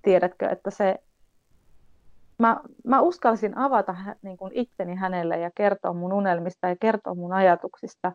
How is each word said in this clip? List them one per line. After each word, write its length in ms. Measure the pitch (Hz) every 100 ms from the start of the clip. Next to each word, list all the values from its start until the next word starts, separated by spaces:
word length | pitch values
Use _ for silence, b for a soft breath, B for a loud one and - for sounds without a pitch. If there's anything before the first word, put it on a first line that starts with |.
Tiedätkö, 480 | 208 185 180 - 196
että 220 | 180 196
se, 280 | - 196 190 _ _ _ _ _ _ _ - _ _ - - - -
mä, 240 | 226 - - -
mä 180 | 240 262
uskalsin 560 | 320 349 240 220 208 202
avata 360 | 269 240 196
hä-, 220 | 180 196 -
niin 160 | 190 180
kuin 140 | 190
itteni 400 | - 240 - 180
hänelle 420 | 185 190 180 170 170
ja 140 | 170
kertoa 380 | - 202 196 180
mun 200 | 175 180
unelmista 560 | 196 196 175 170 - 180
ja 60 | 180
kertoa 360 | 220 214 190
mun 180 | 180 175
ajatuksista. 760 | 190 190 170 - - - _ 180